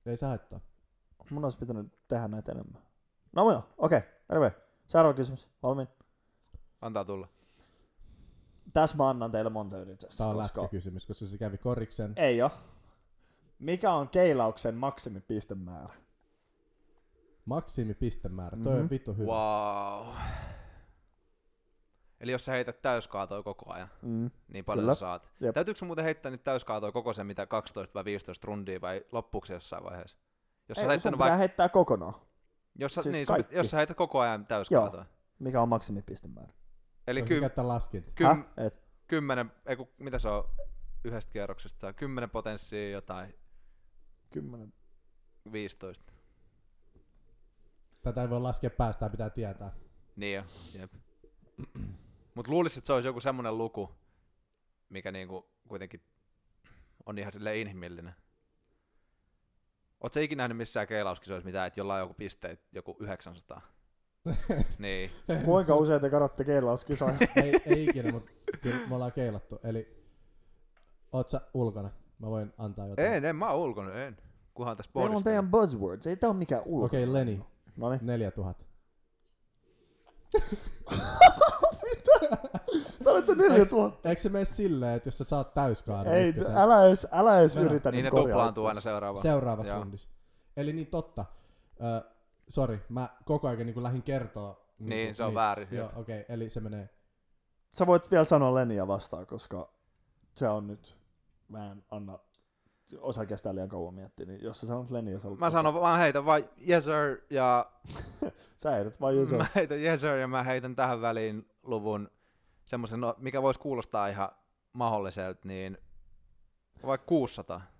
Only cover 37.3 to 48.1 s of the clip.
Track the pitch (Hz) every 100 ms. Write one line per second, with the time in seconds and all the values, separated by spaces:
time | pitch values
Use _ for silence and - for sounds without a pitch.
37.3 | 156 135 - 123 120 - 101 - - 127
38.3 | 147 139 - 110 - _ _ - 160 143
39.3 | 127 113 _ - 123 127 _ 139 123 110
40.3 | 104 - - - - - - 117 113 -
41.3 | 107 101 95 101 - 98 101 143 127 117
42.3 | 113 107 104 - 104 104 101 - 92 92
43.3 | - - - - - - - - - _
44.3 | 151 143 120 107 _ - - _ _ _
45.3 | _ 107 110 101 - 95 82 - - _
46.3 | _ _ _ _ _ _ _ _ _ _
47.3 | _ _ _ - _ _ _ 127